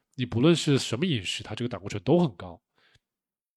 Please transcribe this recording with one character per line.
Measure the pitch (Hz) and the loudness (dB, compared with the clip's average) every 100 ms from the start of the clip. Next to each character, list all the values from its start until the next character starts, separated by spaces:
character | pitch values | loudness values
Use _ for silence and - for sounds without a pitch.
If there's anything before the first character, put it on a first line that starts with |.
| _ - | _ -8
你 | 123 | -4
不 | 113 | 2
论 | 151 | 4
是 | 165 - 131 | 4 4 2
什 | - 117 | 0 -2
么 | 185 | -2
饮 | 120 | -2
食， | 90 - | -4 -8
他 | - | -8
这 | 104 | -6
个 | 120 | -6
胆 | 95 | -6
固 | 98 | -8
醇 | 101 | -6
都 | - 175 | 2 4
很 | 170 | 4
高。 | - 90 80 _ _ _ _ _ _ _ _ _ | -2 -14 -16 _ _ _ _ _ _ _ _ _